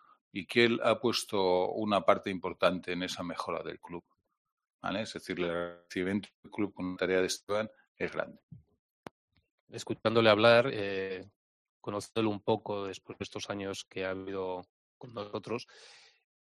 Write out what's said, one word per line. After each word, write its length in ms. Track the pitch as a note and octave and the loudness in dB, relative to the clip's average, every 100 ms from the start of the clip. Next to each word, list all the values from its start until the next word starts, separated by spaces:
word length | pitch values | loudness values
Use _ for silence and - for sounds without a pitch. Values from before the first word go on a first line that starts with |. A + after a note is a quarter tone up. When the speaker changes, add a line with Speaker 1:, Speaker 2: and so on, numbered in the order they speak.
| _ _ _ | _ _ _
Speaker 1:
y 140 | G2+ E2+ | -12 -2
que 180 | A#2+ | 4
él 160 | A#2+ A#2+ | 4 4
ha 160 | A#2 A2 | 2 2
puesto 720 | A#2+ G#2+ - G#2 F#2 F2+ F#2+ | 2 0 -2 0 4 4 2
una 340 | - G#2+ G2 F2+ | -2 0 2 4
parte 240 | G2+ - | 2 2
importante 640 | F#2+ F2+ E2+ F2+ F2+ F2 | -4 -6 2 2 2 -4
en 100 | F2+ | -4
esa 200 | F2+ - | -4 -6
mejora 400 | F2+ D#2+ - E2 | -8 -6 -6 -6
del 160 | D#2 - | -6 -12
club, 260 | - F2 - _ _ _ _ _ _ _ | -12 -12 -14 _ _ _ _ _ _ _
¿vale? 220 | F2+ F#2+ | -6 -4
Es 100 | A2 | -6
decir, 260 | F2 - F2 | -10 -8 -2
el 100 | F2 | -2
agradecimiento 800 | E2+ F2 F2 _ F#2+ F#2 G#2 F2+ _ | -2 -4 -10 _ -4 -2 -2 -4 _
del 80 | - | -14
club 220 | - G2+ | -6 -6
con 140 | - F#2 | -4 -6
una 100 | F2+ | -2
tarea 240 | F2+ F#2 | 0 2
de 60 | F#2 | 2
Esteban 440 | - - G#2 A2+ - _ _ | -2 -4 -4 -4 -10 _ _
es 120 | F2 | -6
grande. 300 | D#2+ - - _ - _ _ _ _ - _ _ _ _ _ _ | -4 -8 -10 _ -20 _ _ _ _ -20 _ _ _ _ _ _
Speaker 2:
Escuchándole 600 | A#2 - A2+ A2 A#2 A2+ | -14 -8 -2 2 6 8
hablar, 400 | G#2 A#2 A#2 C3 | 8 10 8 6
eh, 560 | A2+ G2+ F#2+ G2 F#2+ F#2+ _ _ _ _ _ | -2 -4 -4 -4 -8 -12 _ _ _ _ _
conociéndolo 480 | - G#2 - - A2 | -6 -6 -4 0 0
un 140 | G2+ | 0
poco 420 | - A2 - G2+ | 0 -2 0 -6
después 340 | G2 F#2 - - | -6 -8 -14 -10
de 40 | |
estos 260 | G2 G#2 - | -10 -8 -8
años 380 | G2+ G2 G2 - | -6 -6 -6 -10
que 160 | - | -6
ha 80 | F#2+ | -6
vivido 540 | F#2+ F#2+ F#2+ F#2 F2+ F2+ _ _ _ | -6 -6 -6 -6 -6 -10 _ _ _
con 160 | - | -14
nosotros, 520 | A2+ G#2 G#2+ G2+ A#2 - - - - - _ _ _ | -10 -8 -8 -6 -8 -8 -20 -20 -20 -20 _ _ _